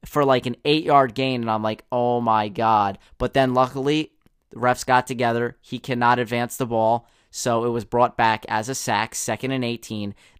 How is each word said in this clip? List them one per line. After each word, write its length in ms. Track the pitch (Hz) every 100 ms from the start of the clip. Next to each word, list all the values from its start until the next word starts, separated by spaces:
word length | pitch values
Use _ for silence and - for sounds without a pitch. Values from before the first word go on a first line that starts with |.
| -
for, 200 | 147 139
like, 200 | 131 127
an 100 | 120 147
eight-yard 480 | 156 165 143 131 110
gain, 260 | 131 127
and 100 | 113
I'm 120 | 110
like, 200 | 107 110 _
"Oh, 300 | 123 120 120
my 260 | 117 110 107
God." 500 | 101 113 110 101 98 _ -
But 160 | 123
then 200 | 139 131
luckily, 600 | 127 127 135 135 151 151 _ _ _ _
the 80 | 117
refs 280 | 123 123 -
got 200 | 127 -
together. 520 | 123 120 117 120 -
He 180 | - 127
cannot 380 | - 120 120 123
advance 400 | 113 120 120 -
the 80 | 123
ball, 420 | 113 110 117 - _ _
so 340 | - 123 117
it 60 | 120
was 160 | 117 101
brought 320 | 120 120 -
back 280 | 113 110 -
as 180 | 110 110
a 80 | 135
sack, 380 | - 104 113
second 380 | - - 110 131
and 120 | 135
eighteen. 520 | 120 117 - 110 104 - _